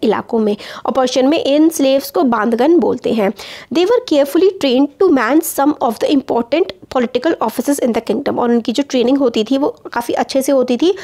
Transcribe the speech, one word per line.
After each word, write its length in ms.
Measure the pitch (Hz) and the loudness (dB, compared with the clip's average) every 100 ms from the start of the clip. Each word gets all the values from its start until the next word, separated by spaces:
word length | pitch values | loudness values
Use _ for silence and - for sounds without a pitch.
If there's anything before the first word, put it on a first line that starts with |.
इलाकों 360 | 240 202 - 226 | -2 -2 -2 -2
में। 180 | 214 208 - - - | 0 -2 -8 -10 -4
और 60 | |
पर्शियन 360 | 262 254 262 262 | -2 0 2 2
में 160 | 311 | 2
इन 240 | - 285 311 | 2 4 2
slaves 420 | 320 269 269 - | 2 2 0 0
को 120 | - | 0
बांदगन 560 | 277 226 208 226 269 339 | 0 0 0 0 4 4
बोलते 340 | 202 - - | 2 -2 -2
हैं। 180 | 220 196 214 - - - | 0 -2 -4 -12 -16 -4
They 120 | 277 359 | 0 2
were 260 | 494 494 | 2 2
carefully 520 | 294 285 339 381 381 | 0 2 4 2 2
trained 240 | 285 247 285 - | 0 2 0 2
to 160 | 381 269 | 2 2
man 220 | 220 302 330 - | 2 0 0 0
some 320 | 277 302 - | 0 0 -2
of 100 | 220 | -2
the 220 | 523 294 | 0 0
important 420 | - 240 240 302 381 - - 269 | 0 -4 -2 -2 -2 -6 -6 -4
political 400 | 233 247 311 - 226 | -2 -2 -2 -2 -4
offices 320 | - 247 285 | -4 -2 -2
in 120 | 247 | -2
the 180 | 202 - | -2 -2
kingdom। 280 | 226 285 226 | -4 -2 -2
और 120 | 240 | 0
उनकी 220 | 240 226 | 0 0
जो 100 | 226 277 | -4 -2
training 300 | 254 233 269 | 0 2 2
होती 260 | 262 233 | 0 0
थी 140 | 220 269 | -2 0
वो 100 | 294 - - | -2 -6 -10
काफ़ी 220 | - - | -8 -6
अच्छे 280 | - 262 269 | -4 -2 -2
से 100 | 262 | 0
होती 240 | 269 247 240 | 0 2 2
थी 160 | 320 392 | 0 0